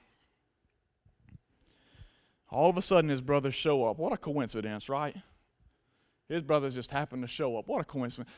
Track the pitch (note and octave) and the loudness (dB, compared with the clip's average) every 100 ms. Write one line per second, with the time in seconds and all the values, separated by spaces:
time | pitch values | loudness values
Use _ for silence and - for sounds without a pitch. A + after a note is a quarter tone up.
0 | _ _ _ _ _ _ _ _ _ _ | _ _ _ _ _ _ _ _ _ _
1 | _ _ - - _ _ _ _ _ - | _ _ -20 -20 _ _ _ _ _ -20
2 | - _ _ _ _ B2 D#3+ F3+ F#3+ F#3 | -20 _ _ _ _ 2 4 4 4 6
3 | D#3 C3+ B2+ C#3+ C3+ B2+ D#3+ C#3+ A2+ G#2 | 6 2 2 2 2 0 2 4 2 0
4 | E3+ C4 - D3 A#2 A2+ G#2+ G#2+ - C3+ | -2 -4 -2 -2 -2 -4 -4 -6 -4 -4
5 | D3 - - _ _ _ _ _ _ _ | -4 -6 -16 _ _ _ _ _ _ _
6 | _ _ - D#3+ C#3+ D3+ C#3 B2+ A#2 C#3 | _ _ -6 -4 2 2 2 -2 -4 -4
7 | D3 B2+ A#2+ - C#3+ A#2 G#2 C4+ D#3 C#3+ | -4 -6 -8 -2 -2 -2 -2 -4 -4 -4
8 | B2 B2 A#2+ | -6 -6 -12